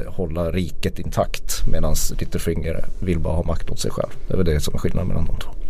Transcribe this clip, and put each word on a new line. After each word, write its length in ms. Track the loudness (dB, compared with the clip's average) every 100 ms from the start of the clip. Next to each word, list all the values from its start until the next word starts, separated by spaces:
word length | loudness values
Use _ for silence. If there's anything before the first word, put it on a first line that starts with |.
| -4
hålla 440 | -4 -4 -4 -4
riket 480 | -2 -2 -2 -2 -4
intakt, 680 | -4 -2 -2 -2 -2 2 4
medans 420 | 6 6 4 2 2
Littlefinger 640 | -2 -2 -2 -2 -2 0 0 0
vill 180 | 0 0
bara 140 | 0
ha 100 | 0
makt 260 | 0 0 0
åt 100 | 0
sig 120 | -2
själv. 180 | -4 -4 -4 0
Det 60 |
är 40 | 2
väl 80 | 2
det 140 | 2
som 140 | 0
är 40 | 0
skillnaden 300 | 0 0 0
mellan 180 | 2 2
de 100 | 2
två. 100 | 0 -2 -2